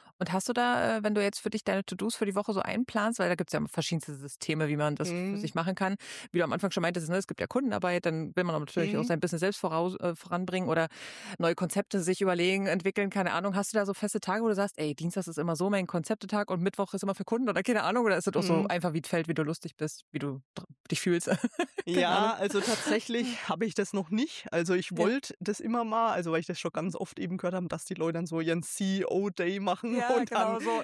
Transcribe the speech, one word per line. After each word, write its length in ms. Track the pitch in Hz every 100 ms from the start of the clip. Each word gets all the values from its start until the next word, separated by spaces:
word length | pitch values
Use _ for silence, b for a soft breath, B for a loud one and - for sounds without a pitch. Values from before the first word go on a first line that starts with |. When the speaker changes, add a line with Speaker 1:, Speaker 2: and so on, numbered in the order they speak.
| B _
Speaker 1:
Und 120 | 175
hast 140 | 185 -
du 40 |
da, 440 | 240 240 247 226 220
äh, 60 |
wenn 120 | 208 208
du 80 |
jetzt 160 | 202 -
für 100 | -
dich 140 | 214
deine 200 | - 190
To-Dos 320 | - 185 208 -
für 120 | 202
die 80 | 196
Woche 180 | 202
so 60 | 196
einplanst, 560 | - 208 254 226 208 233
weil 100 | 180
da 60 |
gibt's 200 | 175 175
ja 60 | 151 147
verschiedenste 460 | - 156 165 - 143
Systeme, 520 | 139 - - 156 156
wie 80 | 147
man 180 | 151 147
das 200 | 156 175 185
für 80 | 202
Speaker 2:
Mhm. 20 |
Speaker 1:
sich 180 | 214 165
machen 180 | 165
kann. 220 | 185 190 202 B B B
Wie 60 | 170
du 60 |
am 100 | 160
Anfang 160 | 151 196
schon 120 | 190
meintest, 280 | 170 175 160
ne, 80 | 180
es 80 | -
gibt 160 | -
ja 60 | -
Kundenarbeit, 580 | 254 269 202 185 175 170
dann 260 | 160 151 -
will 80 |
man 160 | 180 156
natürlich 380 | 147 - 190 214
auch 60 |
Speaker 2:
Mhm. 0 |
Speaker 1:
sein 160 | 226 165
Business 200 | 175 165
selbst 180 | 185 202
voraus-, 360 | 185 160 175 185
äh, 140 | 180 165
voranbringen 540 | - 175 180 185 175
oder 200 | 160 160 B B B B 202
neue 160 | 170 170
Konzepte 460 | 180 - 202 196
sich 200 | 170 185
überlegen, 460 | 196 175 175 190 196
entwickeln, 420 | 180 180 190 202
keine 240 | 202 180
Ahnung. 220 | 160 196 190
Hast 180 | 202
du 40 | 220
da 60 | 202
so 80 | 196
feste 240 | 208 214
Tage, 240 | - 202
wo 40 | 226
du 40 | 196
sagst, 220 | 202 -
„Ey, 160 | 151
Dienstags 340 | 143 170 196 170
ist 120 | 160
immer 160 | 170 156
so 160 | 185
mein 160 | 202 180
Konzeptetag 640 | 180 156 220 190 208 202
und 120 | 185
Mittwoch 320 | 180 - 196
ist 80 | 196
immer 120 | 196 196
für 100 | 196
Kunden“, 240 | 226 254
oder 140 | 175
keine 180 | 196 220
Ahnung, 220 | 165 226 226
oder 120 | 180
ist 100 | 190
das 80 | 160
auch 80 |
so 200 | 190 170
Speaker 2:
Mhm. 40 | 202
Speaker 1:
einfach, 240 | 175 170
wie 60 | 160
't 60 | -
fällt, 200 | 170 160
wie 60 |
du 80 | 156
lustig 320 | 151 165 165 -
bist, 300 | 156 - -
wie 80 | 156
du 220 | 143 135 -
dr-, 140 | - - - -
dich 80 | 170
fühlst? 280 | - 175 -
<laughs> 640 | 185 240 - 339 - 262
Keine 160 | 180 175
Speaker 2:
Ja, 20 |
Speaker 1:
Ahnung. 220 | 190 220 220
Speaker 2:
also 260 | 202 202
tatsächlich 880 | 196 220 - 311 - 233 247 233 -
hab 140 | 165
ich 100 | 226
das 180 | - 196
noch 200 | 202 156
nicht. 340 | 214 294 - -
Also 240 | 170 170 185
ich 200 | 170 170
Speaker 1:
Ja. 100 | 175
Speaker 2:
wollt 260 | 262 - -
das 200 | 185 214
immer 240 | - 240
mal, 280 | 226 220 226
also 200 | 180 170
weil 80 | 160
ich 60 | -
das 140 | 135
schon 120 | 170
ganz 240 | - 175 -
oft 220 | 190 -
eben 200 | 190 185
gehört 180 | 180 185
hab, 120 | 175
dass 160 | 165 -
die 100 | 180
Leute 180 | 160
dann 140 | 165 160
so 120 | 160
ihren 220 | 160 170
C 380 | 165 - 190 190
E 60 | -
O-Day 540 | 185 202 180 175 196
machen 360 | 196 185 240 240
Speaker 1:
Ja, 120 | 240
Speaker 2:
und 220 | 254 240
Speaker 1:
genau, 300 | 233 220 226
Speaker 2:
dann 20 |
Speaker 1:
so, 220 | 214 226